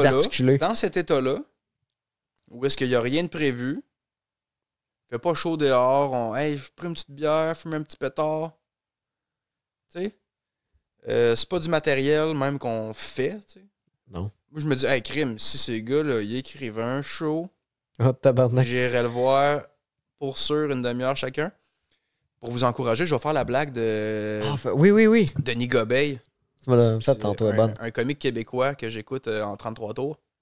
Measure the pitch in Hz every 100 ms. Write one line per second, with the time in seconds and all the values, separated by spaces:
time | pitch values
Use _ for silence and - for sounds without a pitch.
0 | 139 131 170 - 127 139 175 226 196 180
1 | 170 147 127 170 - _ _ _ _ _
2 | _ _ _ _ _ 120 135 - 127 123
3 | 120 151 175 165 143 120 127 196 - _
4 | _ _ _ _ _ _ _ _ _ _
5 | - 117 175 156 170 160 139 127 127 139
6 | 143 127 113 120 151 143 - - 175 165
7 | - 143 151 156 160 165 165 156 151 -
8 | 135 - 156 156 160 - _ _ _ _
9 | _ _ _ _ _ _ _ _ _ 175
10 | 196 - _ _ _ _ _ _ _ _
11 | 117 117 117 117 - 180 165 156 151 135
12 | 139 151 160 151 135 143 123 113 110 110
13 | - - 143 208 - 185 202 _ _ _
14 | _ 87 101 - _ 151 151 131 139 131
15 | - 139 139 107 - - - 113 110 147
16 | 151 117 104 127 127 139 123 110 117 135
17 | 143 - 156 156 185 _ _ _ _ -
18 | 127 127 139 127 127 123 127 127 123 120
19 | 120 120 127 135 143 147 - _ _ _
20 | _ - 139 131 - 151 151 127 123 123
21 | 127 139 131 139 165 - _ _ _ _
22 | _ _ _ _ 117 120 123 120 123 113
23 | 175 131 151 151 117 127 147 120 113 107
24 | 107 107 107 107 107 139 123 123 190 208
25 | 220 226 160 - 127 120 123 123 113 127
26 | 147 127 _ _ _ _ - 120 117 110
27 | 123 123 104 98 110 107 113 110 117 123
28 | 123 143 131 113 110 123 135 143 113 110
29 | - 131 117 107 104 101 113 113 107 120
30 | 139 151 _ _